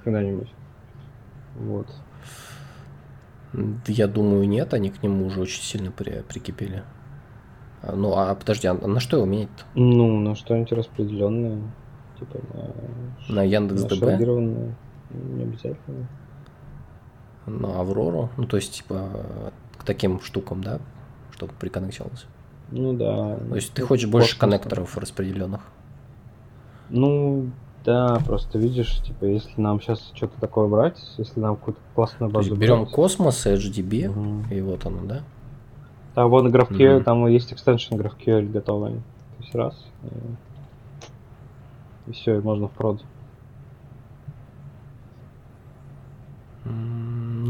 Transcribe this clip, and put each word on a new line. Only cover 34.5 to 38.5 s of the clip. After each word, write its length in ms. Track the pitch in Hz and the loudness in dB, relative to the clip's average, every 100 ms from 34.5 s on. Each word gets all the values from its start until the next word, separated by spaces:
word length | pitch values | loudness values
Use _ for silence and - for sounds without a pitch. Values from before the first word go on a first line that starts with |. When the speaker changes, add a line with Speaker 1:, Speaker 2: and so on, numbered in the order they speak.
Speaker 2:
и 100 | 98 | -4
вот 240 | 95 92 98 | -4 -4 -6
оно, 180 | 90 92 | -6 -6
да? 180 | 123 147 - - - - - - - - - | -8 -10 -18 -20 -20 -20 -20 -20 -20 -6 2
Speaker 1:
Там 140 | 120 | 6
вон 220 | 127 123 | 6 6
граф 160 | 127 123 | 6 4
кью 160 | 98 135 135 | 8 8 8
эль, 0 | |
Speaker 2:
Мгм. 60 | |
Speaker 1:
там 240 | 123 117 120 | 6 4 6
есть 260 | 120 120 | 6 4
экстеншн 420 | - - 120 - 110 | -2 2 2 2 -2
граф 200 | 104 - | -4 -4
кью 220 | - 110 | 2 2
эль 100 | |
готовый. 440 | 104 | 2